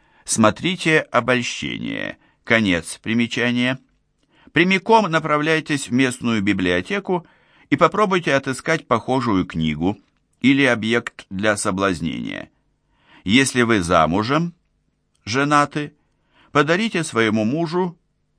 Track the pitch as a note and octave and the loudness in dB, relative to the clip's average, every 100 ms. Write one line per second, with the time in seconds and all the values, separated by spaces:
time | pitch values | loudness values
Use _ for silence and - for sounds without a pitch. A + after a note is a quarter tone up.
0 | _ _ - - G#2+ - E3 F3+ E3 D#3 | _ _ -6 2 2 2 -4 -2 0 0
1 | - A#2+ A#2 B2 A#2 - C#2 A#1 A2+ G#2+ | 0 -2 0 -2 -2 -8 -8 -8 -8 -8
2 | G2+ - _ _ - A2+ G2+ F2 D#2+ - | -10 -14 _ _ 0 2 4 0 -2 -10
3 | A2 A2+ A#2 - A#2+ A#2+ B2+ C3 _ _ | -4 -2 -2 -2 -2 0 -2 -4 _ _
4 | _ _ _ _ - D#3 F3+ F#3+ - A3+ | _ _ _ _ -4 2 2 2 4 2
5 | G3 D#3+ D#3 D3+ D#3 D#3 D3+ C#3+ - A#2+ | 4 -2 0 0 0 -2 -2 -4 -2 0
6 | C3 A#2+ A#2 A2 G2+ F#2+ F2+ F2+ F2+ G3 | 0 -2 -2 0 0 0 0 0 -2 -6
7 | G3 F3+ - _ _ _ _ C#3 E3+ G3 | -4 -4 -6 _ _ _ _ 2 2 2
8 | G#3 F#3 D#3+ C#3 C3+ B2+ - D#3+ - A#2 | 0 0 0 0 -2 -6 -2 -4 0 -2
9 | - B2+ A#2+ F#2+ E2+ E2 D#2+ D2+ F2+ G#2+ | 0 -2 0 0 0 -2 -2 0 -2 -2
10 | _ _ _ _ C3 C#3 C3+ A2+ A2 A#2 | _ _ _ _ 0 2 2 0 0 -2
11 | A#2+ - - F#2+ G#2+ G2+ G#2+ F#2+ G2 E2 | -4 -14 -12 -4 -2 0 -2 0 0 -2
12 | D#2+ A#1+ A1 G1+ - _ _ _ _ _ | -4 -6 -8 -10 -14 _ _ _ _ _
13 | _ - F#2 B2 C3+ B2 A#2 G#2+ E2+ E2+ | _ -12 2 2 4 2 2 2 2 4
14 | D#2 F#2 A2 D3+ E3+ - _ _ _ _ | 4 2 0 -2 -2 -8 _ _ _ _
15 | _ _ G2+ B2+ C#3+ D3 C#3+ D3+ D3 - | _ _ -4 -2 2 2 2 -2 -8 -12
16 | _ _ _ _ _ C#3+ D3 F3 A3+ E3+ | _ _ _ _ _ 0 2 0 0 -2
17 | - A2+ A2+ A2 G#2+ D3 E3 F3+ F3+ E3+ | -2 0 2 2 0 -2 -2 -2 -2 -6
18 | _ _ _ | _ _ _